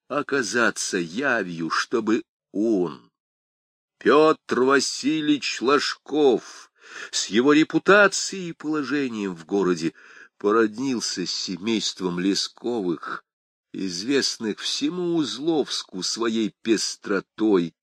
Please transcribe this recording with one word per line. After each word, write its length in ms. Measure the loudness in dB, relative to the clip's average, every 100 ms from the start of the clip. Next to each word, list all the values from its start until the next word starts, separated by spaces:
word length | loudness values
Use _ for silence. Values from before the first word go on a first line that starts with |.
| -10
оказаться 920 | -8 -4 -4 -2 0 0 -2 -4 -4
явью, 720 | -4 -4 -2 -2 -4 -6 -4
чтобы 540 | -4 -2 -2 0 0 -2 _ _
он... 600 | -2 0 2 0 -4 _ _ _ _ _ _ _ _ _ -2
Пётр 600 | 4 6 6 2 0 0
Васильевич 1000 | 4 4 2 -4 -2 -2 0 0 -2 -4
Ложков, 1120 | 2 2 0 -6 -4 2 4 4 0 -18 -20 _ -20 -18 -8
с 160 | -6 -2
его 260 | 2 6
репутацией 960 | 6 4 2 4 6 6 2 -6 -8 -10
и 40 |
положением 840 | -8 -6 -4 -2 -2 -2 -2 -4 -6
в 100 | -2
городе, 480 | 0 2 2 -2 -6 -14 -20 -20 _
породнился 880 | 2 4 2 0 -4 -2 -4 -6 -6
с 60 |
семейством 880 | -6 -6 -6 -2 -2 -2 -4 -4 -2
Лесковых, 1040 | 0 0 -4 -8 -6 -4 -2 -4 -6 -12 -14 _ _ _ _
известных 880 | -10 -8 -6 -2 0 0 -4 -6 -6
всему 560 | -6 -4 -4 -4 -2 -2
Узловску 880 | -2 -4 0 0 0 -4 -8 -8
своей 500 | -6 -2 -2 0 -2 -2
пестротой 1120 | 0 0 0 -8 -4 -4 -4 -2 2 4 2 -6